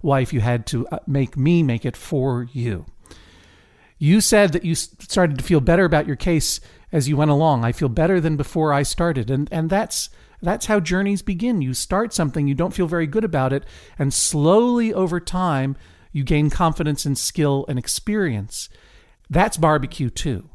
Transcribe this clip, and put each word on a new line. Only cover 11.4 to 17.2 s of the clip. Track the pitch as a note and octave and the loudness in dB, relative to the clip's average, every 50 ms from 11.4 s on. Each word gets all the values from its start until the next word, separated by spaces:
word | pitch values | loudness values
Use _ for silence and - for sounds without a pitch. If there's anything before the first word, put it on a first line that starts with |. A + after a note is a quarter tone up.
| A3 B3 A#3+ F3+ C#3 | -2 -2 0 0 -2
You | B2+ B2+ | -2 -4
start | - - - F#3 G3 A#3 A#3 - | -6 -4 -2 -2 -2 -2 -2 -2
something, | - E3 C#3 A#2 D#3+ C#3+ | -2 -2 -2 0 -2 0
you | C#3+ C#3 | 0 0
don't | D3 E3 F#3+ - | 0 -2 -2 -2
feel | - F3+ | -2 -2
very | D#3 F3 E3+ E3 | -2 0 -2 -2
good | D3 C#3 A3 A3 | 0 -2 -2 -2
about | F#3 E3 C#3 C3 B2+ C3+ | 0 0 0 0 0 0
it, | C#3+ - - - - - - - | -2 -4 -8 -20 -20 -20 -20 -6
and | - C#3+ C#3 C3+ | -4 -2 -2 0
slowly | - - - - D3+ C#3+ D#3+ F#3+ A3 A#3+ B3 A#3+ A#3+ A#3 A3 - | -2 -2 0 0 2 4 6 6 6 4 4 2 0 0 0 0
over | F#3+ F#3+ E3+ F3 F3 | 0 0 0 -2 -4
time, | E3+ - - F3+ F#3 F3 D3+ C3+ C3+ C#3 C#3 - - - - _ - _ | -6 -4 -4 -2 0 0 0 0 -2 -4 -4 -8 -14 -20 -20 _ -20 _
you | - C#3+ C3+ | -6 -6 0
gain | B2 E3 D3 D3+ D3 | 0 2 2 2 2
confidence | - - F3+ D#3+ D3+ - D#3+ D3+ D3 - - | 2 2 2 0 0 0 -2 -2 -2 -2 -2
and | C#3+ C#3 | -4 -2
skill | - | -2